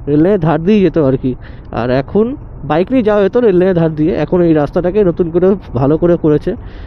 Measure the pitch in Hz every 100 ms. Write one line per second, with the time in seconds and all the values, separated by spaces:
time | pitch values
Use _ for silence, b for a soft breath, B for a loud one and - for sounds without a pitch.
0 | 143 151 175 208 156 156 175 214 175 165
1 | 135 135 127 120 B B B 113 123 131
2 | 135 202 233 294 - - 143 156 185 262
3 | 214 208 196 240 233 175 185 170 165 151
4 | 156 - 147 180 170 156 143 185 175 208
5 | 185 170 165 170 190 196 - 120 139 160
6 | 170 170 156 151 180 226 B B